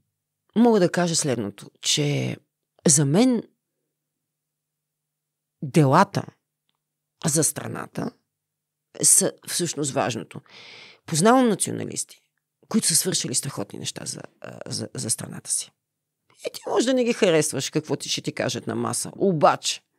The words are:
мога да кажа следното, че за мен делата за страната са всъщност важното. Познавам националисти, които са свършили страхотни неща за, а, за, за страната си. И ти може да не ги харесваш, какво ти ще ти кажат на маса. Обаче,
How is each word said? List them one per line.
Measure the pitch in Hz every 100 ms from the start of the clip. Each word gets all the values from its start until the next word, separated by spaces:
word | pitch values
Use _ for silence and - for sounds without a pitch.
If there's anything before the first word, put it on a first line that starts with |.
| _ _ _ _ _ 202
мога | 240 220
да | 170
кажа | 180 175 160
следното, | 151 120 101 - - -
че | - - 143 139 127 - _ _ _ _ -
за | 160 139
мен | 170 254 233 - _ _ _ _ _ _ _ _ _ _ _ _ _ _ _ _ _ _ _ _ _
делата | 139 165 139 156 196 - - - _ _ _ _ _ _ _ _ 160
за | 147
страната | 147 - 120 123 - - - - _ _ _ _ _ _ _ -
са | - - 185 - -
всъщност | - 170 - 147
важното. | 143 - 117 - 143 - - - - - - -
Познавам | 151 214 262 247
националисти, | 180 - 113 104 - - - _ _ _ _ -
които | 220 -
са | 165
свършили | 180 - - 123
страхотни | 139 - - -
неща | - - -
за, | - - _
а, | - - -
за, | 101 110
за | - 110
страната | - - - -
си. | - - _ _ _ _ _ _ _ -
И |
ти | - -
може | - 247
да |
не | 254
ги | 240
харесваш, | - 196 160 151 131 -
какво | 156 - 143
ти | -
ще | -
ти | -
кажат | - 110 117 -
на | 113
маса. | 117 117 - -
Обаче, | 196 160 165 135 - - _